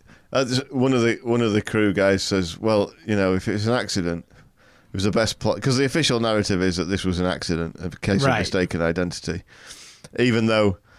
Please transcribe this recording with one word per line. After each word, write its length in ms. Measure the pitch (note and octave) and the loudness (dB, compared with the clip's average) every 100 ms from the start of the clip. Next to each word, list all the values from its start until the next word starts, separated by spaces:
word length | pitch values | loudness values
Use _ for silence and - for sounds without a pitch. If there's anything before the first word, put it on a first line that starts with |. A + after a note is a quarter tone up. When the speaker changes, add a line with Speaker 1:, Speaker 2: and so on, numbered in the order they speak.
| - - _ | -20 -20 _
Speaker 1:
uh, 120 | B2+ | -2
this, 160 | B2+ C3 C3+ | 0 -2 -4
one 220 | C3+ C3 | 0 2
of 100 | C3 | 4
the, 160 | A#2 G#2 | 2 0
one 180 | A#2 A#2+ | 0 0
of 120 | A#2 | 2
the 100 | G#2 | 0
crew 300 | - A2 G#2 | 0 0 2
guys 300 | F#2+ G2 F#2+ | 4 2 2
says, 360 | - G2 E2+ - | 0 -2 -2 -4
"Well, 340 | G#2+ G#2+ G2 - A2 | 0 2 0 -4 -2
you 100 | G#2 | 0
know, 180 | F#2+ | 2
if 140 | F#2 A2 | 0 0
it's 180 | G#2 G#2+ | -2 0
an 60 | |
accident, 500 | A#2+ G2+ G2 E2+ E2+ - - - _ _ _ _ | -2 -2 -4 -4 -4 -8 -20 -20 _ _ _ _
it 40 | G2+ | -4
was 80 | |
the 60 | G2+ | 0
best 280 | A2+ A2 - | 2 0 -2
plot," 220 | A2 F#2+ | -2 0
'cause 160 | C3+ B2+ | 0 0
the 80 | |
official 360 | C3+ E3+ D3 A#2+ | 2 0 0 0
narrative 420 | A2+ G#2+ G2+ F#2 | 2 0 0 0
is 140 | F#2 F2 | 0 0
that 80 | E2 | -2
this 180 | F#2+ | -2
was 160 | F#2 F2 | -2 0
an 60 | F2+ | -2
accident, 500 | E2+ - E2 E2 - | -2 -4 -4 -4 -8
a 100 | F2 - | -12 -6
case 240 | - G2 | -2 0
Speaker 2:
Right. 100 | C#3 | 2
Speaker 1:
of 40 | A2+ | 0
mistaken 400 | F2+ F#2+ F2+ E2 | 0 0 0 0
identity, 600 | E2 E2+ F2+ - - E2+ - - - - - - - - | -2 0 -4 -6 -8 -8 -10 -20 -20 -20 -20 -20 -10 -2
even 280 | B2 A2+ A2+ | 0 2 2
though 320 | A2 G#2 F#2 _ | 4 2 0 _